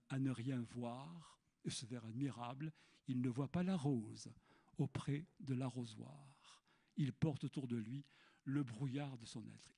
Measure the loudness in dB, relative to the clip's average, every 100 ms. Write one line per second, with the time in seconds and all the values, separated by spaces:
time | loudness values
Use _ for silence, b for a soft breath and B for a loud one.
0 | -4 2 2 2 0 0 -2 -4 -4 -6
1 | -10 -12 -16 -20 _ _ -4 -4 -4 -6
2 | -4 -2 -2 -2 -6 -4 -6 B B B
3 | 0 4 4 4 2 4 4 4 4 4
4 | 0 -8 -12 -14 B B B 0 0 2
5 | 0 0 -2 _ -2 0 0 -2 -6 -8
6 | -12 -14 -20 -20 -20 -20 b b b 2
7 | 2 6 4 4 -2 -2 0 0 0 -4
8 | -8 B B B 0 2 2 0 0 0
9 | -2 -6 -8 -8 -10 -12 -18